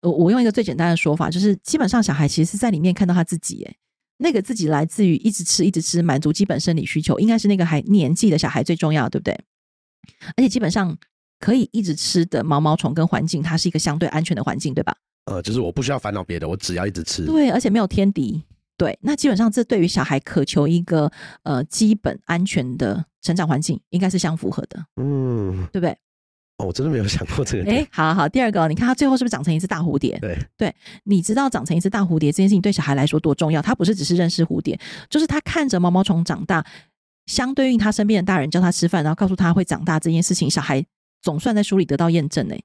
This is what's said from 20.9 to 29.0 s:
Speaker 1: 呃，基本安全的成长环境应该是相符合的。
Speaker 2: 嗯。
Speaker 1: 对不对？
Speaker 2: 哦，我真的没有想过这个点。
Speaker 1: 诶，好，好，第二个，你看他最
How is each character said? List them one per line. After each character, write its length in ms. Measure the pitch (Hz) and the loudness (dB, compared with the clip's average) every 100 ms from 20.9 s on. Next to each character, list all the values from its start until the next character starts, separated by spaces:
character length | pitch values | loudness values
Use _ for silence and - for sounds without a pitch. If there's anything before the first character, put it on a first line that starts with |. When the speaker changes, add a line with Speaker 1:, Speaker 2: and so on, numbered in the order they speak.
| 160 147 - - - | 0 0 -4 -20 -14
Speaker 1:
呃， 180 | - 131 143 | -6 -4 -4
基 280 | - 214 | 0 2
本 240 | 214 - - - | 2 -2 -8 -4
安 180 | 170 | -2
全 340 | 196 180 127 123 | 0 -2 -4 -4
的 280 | 113 101 160 _ | -2 -2 -6 _
成 140 | - 175 | -4 -2
长 100 | 160 | 0
环 160 | 139 | 0
境 180 | 156 151 _ | -2 -4 _
应 100 | 180 | -2
该 100 | 185 | 0
是 80 | 185 | 0
相 180 | 175 160 | -2 -2
符 140 | - | -4
合 160 | - - | -6 -8
的。 140 | - 160 - | -14 -14 -6
Speaker 2:
嗯。 720 | 135 139 131 117 98 92 87 | -2 -2 -2 -2 -2 -4 -6
Speaker 1:
对 80 | 196 | -2
不 60 | 175 | -4
对？ 60 | - _ _ _ _ _ _ | -4 _ _ _ _ _ _
Speaker 2:
哦， 100 | 95 | -6
我 60 | |
真 120 | 85 143 | -4 -2
的 60 | |
没 60 | 135 | 0
有 80 | 101 | -2
想 180 | - - - | -2 -4 -4
过 80 | |
这 140 | 135 107 | -2 -2
个 60 | |
点。 200 | 92 220 | 0 0
Speaker 1:
诶， 40 | - | -2
好， 220 | - 156 175 | 0 0 2
好， 120 | 160 | 0
第 140 | 262 | 2
二 80 | 240 | 0
个， 180 | 202 160 | 2 0
你 40 | |
看 140 | 156 240 | 2 0
他 80 | |
最 120 | 262 | 2